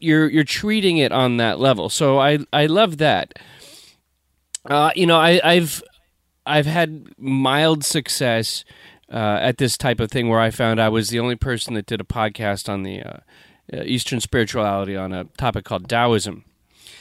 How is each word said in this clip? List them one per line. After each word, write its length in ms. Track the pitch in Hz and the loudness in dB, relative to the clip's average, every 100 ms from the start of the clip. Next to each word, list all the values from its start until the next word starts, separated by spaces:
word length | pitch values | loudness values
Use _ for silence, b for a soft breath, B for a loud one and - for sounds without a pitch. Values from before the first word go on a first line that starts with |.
you're, 300 | 165 156 156 | 2 4 4
you're 140 | 156 | 2
treating 520 | 139 - 208 220 190 165 | 0 -2 -2 0 2 2
it 160 | 131 | 2
on 240 | 127 127 120 | 2 2 2
that 240 | 113 82 | 0 2
level. 300 | 135 110 82 | 2 2 -2
So 280 | - 147 135 | 0 2 4
I, 200 | 139 151 - | 2 0 0
I 100 | 143 | 0
love 320 | 151 175 220 151 | 2 2 0 2
that. 420 | 151 95 - - B B B B B B _ _ _ _ _ - | 0 2 -2 -12 B B B B B B _ _ _ _ _ -14
Uh, 260 | - 143 151 | -2 2 2
you 120 | - 170 | 2 4
know, 120 | 165 | 6
I, 220 | 165 175 | 6 6
I've, 380 | 160 175 160 - - _ _ _ _ _ - | 4 4 2 -6 -14 _ _ _ _ _ -2
I've 200 | 151 147 | 0 0
had 420 | 170 160 156 - - | 0 -2 -4 -18 -10
mild 640 | 135 135 127 143 160 156 | -4 0 2 2 2 2
success, 800 | 143 165 - - 127 113 113 - - B B B _ | -2 -4 -4 -2 0 0 -2 -8 -12 B B B _
uh, 260 | 120 107 104 | -4 -2 0
at 160 | 123 120 | 0 0
this 180 | 127 - | -2 0
type 240 | 135 117 | -2 -2
of 100 | 110 | -2
thing 180 | 131 117 | -2 0
where 120 | 113 | 2
I 100 | 113 | 2
found 300 | 110 117 113 | 0 0 2
I 80 | 110 | 2
was 220 | 113 104 | 2 -2
the 100 | 117 | -2
only 160 | 120 117 | -4 -4
person 380 | 131 117 - | -4 -4 -6
that 100 | 110 95 | -8 -6
did 140 | 110 | -8
a 40 | |
podcast 640 | 92 120 110 104 107 98 - | -6 -4 -4 -2 -4 -4 -6
on 140 | 98 | -6
the, 200 | 95 95 | -8 -10
uh, 140 | - - _ b b b - | -14 -18 _ b b b -14
uh, 100 | - | -10
Eastern 360 | - 123 - 123 | -4 -4 -4 -6
spirituality 760 | - 131 110 123 104 98 98 95 | -2 -2 0 -2 -2 -2 -4 -6
on 160 | 95 | -6
a 120 | 92 87 - | -8 -10 -6
topic 280 | 127 107 | -4 -4
called 240 | - 92 90 | -6 -8 -2
Taoism. 560 | 117 120 110 98 85 - _ _ B B B | 0 2 2 -2 -10 -20 _ _ B B B